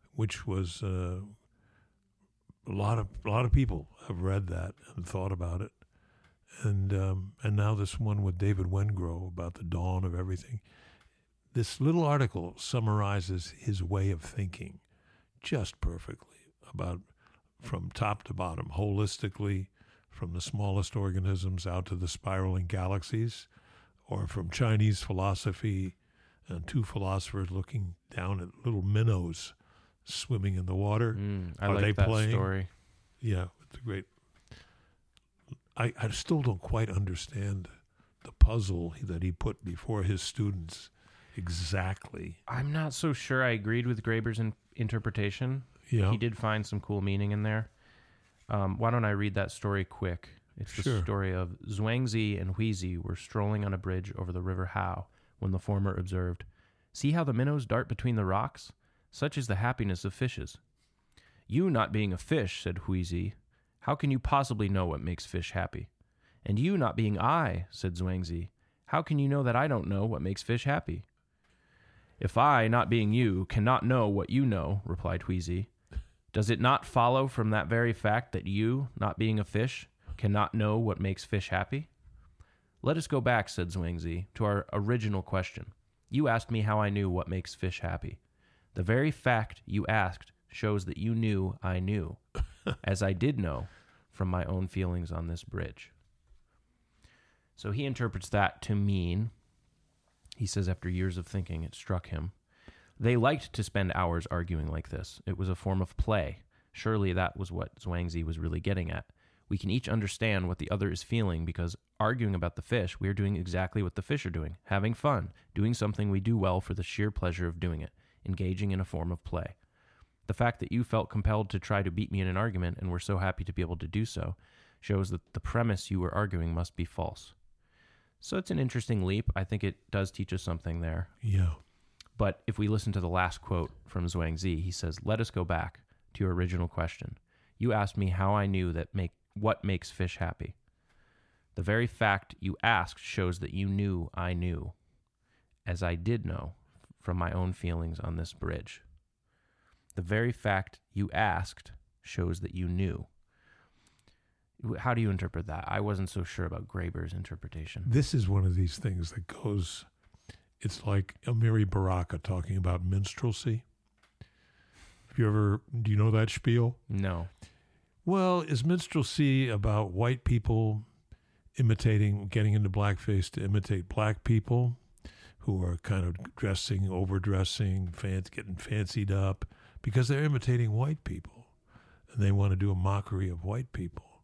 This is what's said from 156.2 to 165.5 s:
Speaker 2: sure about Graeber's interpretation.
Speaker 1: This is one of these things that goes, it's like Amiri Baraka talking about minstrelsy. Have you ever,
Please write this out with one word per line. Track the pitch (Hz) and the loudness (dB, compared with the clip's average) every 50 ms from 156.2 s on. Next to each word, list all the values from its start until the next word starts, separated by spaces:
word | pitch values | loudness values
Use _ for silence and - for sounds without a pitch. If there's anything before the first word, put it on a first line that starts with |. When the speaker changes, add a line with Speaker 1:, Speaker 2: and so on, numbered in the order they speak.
| 87 | -6
Speaker 2:
sure | - - - 87 | -4 -4 -4 -4
about | 85 85 - 90 | -4 -4 -6 -8
Graeber's | - - 92 87 85 87 85 82 82 92 | -6 -6 -4 -4 -4 -4 -4 -6 -6 -6
interpretation. | 92 90 - - - - - - 80 78 - - - 87 | -6 -8 -8 -10 -10 -12 -10 -10 -10 -8 -8 -8 -4 0
Speaker 1:
This | 123 113 139 135 - - | 2 4 4 4 4 2
is | 131 104 92 | 2 2 4
one | 101 98 95 | 4 4 4
of | 92 87 | 4 4
these | 92 92 85 - | 4 2 2 0
things | - - 104 92 90 82 82 - | -2 -4 -4 -2 -2 -4 -6 -6
that | - 85 - | -8 -10 -10
goes, | - - - 110 101 98 87 - - - - - _ _ _ _ - _ _ - - - _ _ _ _ | -10 -6 -4 -2 0 0 -2 -4 -6 -10 -14 -18 _ _ _ _ -20 _ _ -20 -20 -20 _ _ _ _
it's | - 104 - - - | -6 -4 -4 -4 -2
like | 107 98 98 95 - - - - | 2 2 2 2 0 -4 -8 -4
Amiri | - 123 113 117 113 110 110 104 95 | 0 2 4 4 4 6 4 4 4
Baraka | - 98 95 95 92 90 87 - - 78 | 4 2 2 4 2 2 0 -2 -4 -4
talking | - - 92 90 80 - 95 | -2 -2 -2 -2 -2 0 0
about | 95 90 90 87 90 90 | 0 2 2 2 2 2
minstrelsy. | 90 95 98 98 - - - - 120 107 - - 123 110 117 - _ _ _ _ _ _ _ _ _ _ - - - _ _ _ _ _ _ _ _ _ - - - - _ _ | 2 2 2 0 0 -2 -2 0 0 0 0 0 0 0 -2 -4 _ _ _ _ _ _ _ _ _ _ -20 -20 -20 _ _ _ _ _ _ _ _ _ -20 -20 -20 -20 _ _
Have | - - | -4 0
you | - 117 107 | 2 4 4
ever, | 104 107 104 101 | 4 4 4 4